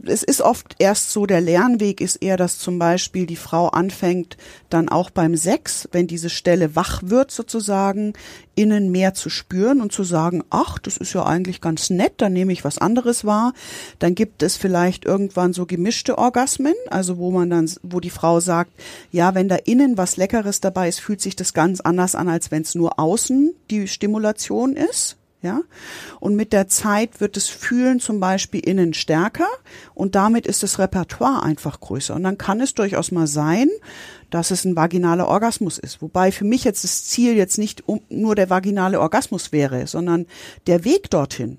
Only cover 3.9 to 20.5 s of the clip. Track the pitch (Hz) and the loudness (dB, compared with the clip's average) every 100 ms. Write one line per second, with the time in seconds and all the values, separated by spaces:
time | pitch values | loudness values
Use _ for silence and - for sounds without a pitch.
3.9 | - 185 180 170 - - - - 165 160 | 0 0 0 -4 -12 -20 -20 -2 0 2
4.9 | 160 180 - 165 165 175 294 - - - | 0 0 0 2 2 0 -2 -2 -10 -4
5.9 | 180 175 165 170 - 180 170 160 156 180 | -2 -2 -2 -6 -4 2 2 2 0 -2
6.9 | - 185 240 269 - 220 226 208 196 196 | -4 0 2 2 -2 -6 -6 -2 0 0
7.9 | 196 214 208 - - - - 214 208 190 | 0 -4 -6 -14 -20 -6 2 4 4 2
8.9 | 180 190 190 - - - 185 214 277 208 | 4 2 0 -6 -8 -6 0 2 4 2
9.9 | - 185 170 165 175 - - 320 - - | -4 -2 2 2 0 -2 0 0 -4 -8
10.9 | - 180 185 - 170 185 175 165 160 - | -8 -4 -2 0 0 -2 -6 -4 -2 -2
11.9 | 180 226 - 208 180 185 180 143 - - | 0 0 2 0 2 0 0 -4 -2 0
12.9 | 240 240 233 208 208 240 254 - - - | 2 0 0 0 2 0 -2 -12 -16 -16
13.9 | - 180 180 220 - 165 - 190 175 180 | -2 0 2 -2 0 -2 0 0 2 2
14.9 | 180 - 196 196 180 180 180 175 175 190 | 0 -2 -2 -2 0 0 0 -4 -2 -2
15.9 | 233 - - 247 247 262 - 277 427 508 | -2 -2 0 2 2 -2 0 0 -2 -2
16.9 | - 180 180 180 185 175 170 160 180 175 | -4 -2 -2 0 2 2 2 0 -2 -8
17.9 | 180 175 - 165 170 175 170 175 _ - | -6 -6 -2 2 2 2 0 -2 _ -20
18.9 | - - 175 180 190 196 185 - 240 277 | -20 -6 2 2 4 2 0 2 4 4
19.9 | 208 180 - 190 233 202 | 2 0 0 0 0 -2